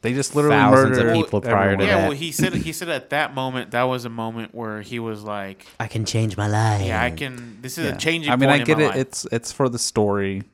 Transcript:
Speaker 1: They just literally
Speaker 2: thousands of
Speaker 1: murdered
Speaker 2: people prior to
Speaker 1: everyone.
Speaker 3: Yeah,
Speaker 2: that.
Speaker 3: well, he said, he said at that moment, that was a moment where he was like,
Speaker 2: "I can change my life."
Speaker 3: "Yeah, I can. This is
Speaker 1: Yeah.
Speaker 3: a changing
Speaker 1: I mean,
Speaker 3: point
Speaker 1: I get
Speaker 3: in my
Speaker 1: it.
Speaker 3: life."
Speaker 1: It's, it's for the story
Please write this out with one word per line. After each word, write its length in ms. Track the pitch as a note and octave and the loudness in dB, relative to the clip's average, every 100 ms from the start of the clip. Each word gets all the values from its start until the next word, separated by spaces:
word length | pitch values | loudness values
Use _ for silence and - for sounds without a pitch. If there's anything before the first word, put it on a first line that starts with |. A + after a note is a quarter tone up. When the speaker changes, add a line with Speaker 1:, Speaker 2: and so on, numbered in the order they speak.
Speaker 1:
They 100 | - | -2
just 200 | B2+ C3+ C#3+ | -2 -2 0
literally 200 | D3 C#3 | 4 6
Speaker 2:
thousands 420 | C3 C3 C3+ B2+ | 8 8 6 4
of 80 | A#2 | 4
Speaker 1:
murdered 80 | A2+ | 2
Speaker 2:
people 160 | G#2+ G2+ | 2 -2
prior 120 | A#2 | 2
to 80 | G#2+ G2 | 2 4
Speaker 1:
everyone. 120 | G2 G2 | 2 2
Speaker 3:
Yeah, 120 | G2 | 4
Speaker 2:
that. 60 | F#2+ | 2
Speaker 3:
well, 80 | C#3 | -2
he 140 | E3+ | -6
said, 220 | D#3 - | 0 0
he 180 | F3 D#3+ | 0 -4
said 160 | D#3 F3 | -6 -6
at 220 | C#3+ - | -6 -4
that 240 | C#3+ D3+ | -2 -2
moment, 360 | C#3 C3 B2+ - | -4 -4 -6 -4
that 100 | A#2+ | 0
was 200 | B2+ B2+ | 0 -2
a 40 | A#2 | -6
moment 460 | A#2 A2+ A2+ A2 | -8 -8 -8 -12
where 260 | A#2 A2+ G#2+ | -10 -10 -10
he 180 | G2 A#2+ | -10 -8
was 220 | A2+ G#2+ | -8 -8
like, 440 | G#2+ G#2 G2 F#2+ - - | -8 -8 -10 -14 -20 -12
Speaker 2:
"I 60 | A2+ | -8
can 160 | A2 | -6
change 320 | A2 A2+ A2 F#2+ | -4 -2 -2 -2
my 100 | G#2 | -2
life." 360 | G#2+ A2 G#2 F#2+ | 0 2 0 0
Speaker 3:
"Yeah, 140 | F#2+ | -2
I 80 | A#2+ | -2
can. 460 | D#2+ C#3 B2 A#2+ G#2+ | -4 -10 -10 -16 -16
This 160 | B2+ E3+ | -12 -6
is 60 | D3+ | -6
Speaker 1:
Yeah. 80 | |
Speaker 3:
a 40 | C3+ | -2
changing 320 | D#3 E3 D3 | -2 -2 0
Speaker 1:
I 40 | B2+ | 2
mean, 120 | C3+ | 4
Speaker 3:
point 120 | C#3+ | 4
Speaker 1:
I 20 | |
get 140 | B2 D3+ | 4 4
Speaker 3:
in 0 | |
my 60 | |
Speaker 1:
it. 40 | D3 | 2
Speaker 3:
life." 80 | C3 C3 | 2 -4
Speaker 1:
It's, 200 | - - | -6 -6
it's 200 | A#2 - | -6 -6
for 160 | - C3 | -2 0
the 100 | A#2 | 0
story 640 | - - G#2 G2+ G2 G2 G#2 | -4 0 2 2 -2 -4 -10